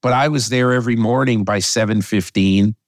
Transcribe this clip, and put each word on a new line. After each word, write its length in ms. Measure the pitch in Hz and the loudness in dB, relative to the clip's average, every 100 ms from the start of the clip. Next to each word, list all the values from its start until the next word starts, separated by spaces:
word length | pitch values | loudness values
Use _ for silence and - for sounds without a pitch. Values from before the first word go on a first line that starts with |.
But 140 | 127 | 0
I 140 | 123 147 | 0 0
was 200 | 151 110 | -2 -2
there 240 | 127 123 | 0 2
every 240 | 127 117 117 | 0 0 0
morning 480 | 110 127 127 117 | 0 0 0 0
by 140 | 98 104 | 0 -2
seven 420 | 92 - 110 110 | -2 -2 0 -2
fifteen, 760 | 95 107 87 - 98 98 104 110 | -2 -4 -2 0 2 4 2 -2